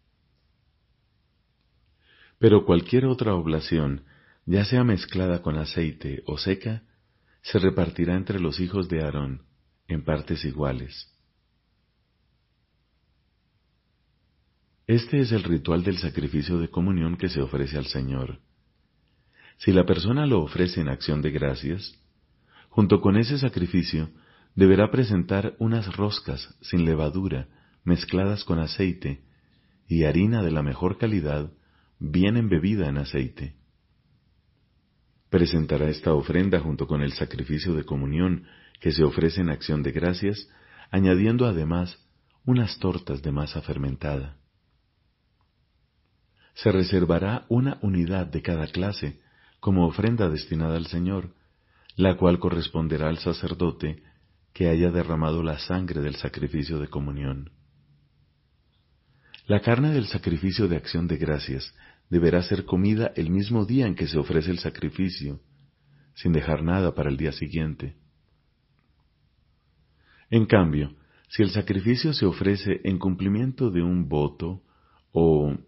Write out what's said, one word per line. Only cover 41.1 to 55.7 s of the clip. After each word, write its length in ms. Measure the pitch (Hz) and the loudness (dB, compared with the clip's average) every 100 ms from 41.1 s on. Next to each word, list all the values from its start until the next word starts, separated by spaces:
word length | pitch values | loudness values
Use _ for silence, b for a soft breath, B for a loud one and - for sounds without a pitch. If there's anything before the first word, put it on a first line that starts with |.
| 92 107 120 123 | 6 4 4 2
además 580 | 85 78 87 90 - _ _ _ _ | 0 0 -2 -2 -8 _ _ _ _
unas 360 | 123 127 110 - | 0 2 0 -2
tortas 420 | 92 85 - 69 | -2 -2 -4 -6
de 100 | 76 | -4
masa 300 | 71 73 78 | -4 -4 -6
fermentada. 760 | 76 69 69 65 76 69 69 - _ _ _ _ _ _ _ _ _ _ _ _ _ _ _ _ _ _ _ _ b b | -6 -6 -6 -6 -6 -6 -8 -14 _ _ _ _ _ _ _ _ _ _ _ _ _ _ _ _ _ _ _ _ b b
Se 160 | 110 | 2
reservará 720 | 95 90 95 85 85 95 120 - | 2 2 2 4 2 0 -4 -2
una 300 | 120 135 - | 0 0 -2
unidad 420 | 104 92 85 95 82 | -2 0 0 -2 -4
de 160 | 78 | -4
cada 240 | - 82 76 | -2 -2 -4
clase 560 | 87 98 98 73 71 b b b b | -4 -4 -4 -8 -10 b b b b
como 260 | - 95 85 | 0 4 4
ofrenda 440 | 80 107 117 92 | 2 0 2 0
destinada 480 | 78 - 80 80 82 | -2 -4 -2 -2 -2
al 100 | 80 | -4
Señor, 480 | 85 90 98 90 - b b b b b b | -4 -2 -4 -6 -14 b b b b b b
la 220 | 95 90 | 2 4
cual 220 | 92 87 | 4 4
corresponderá 680 | 90 82 82 80 80 76 78 | 2 -2 -4 -4 -2 0 -2
al 120 | 82 | -2
sacerdote 840 | 90 82 - 87 85 82 78 78 b b b b _ - | -4 -4 -4 -2 -2 -2 -6 -8 b b b b _ -2
que 120 | 87 | 2
haya 200 | 82 87 | 4 2
derramado 540 | 87 80 80 78 82 | 2 0 0 0 0
la 160 | 82 78 | -2 -4
sangre 420 | - | -4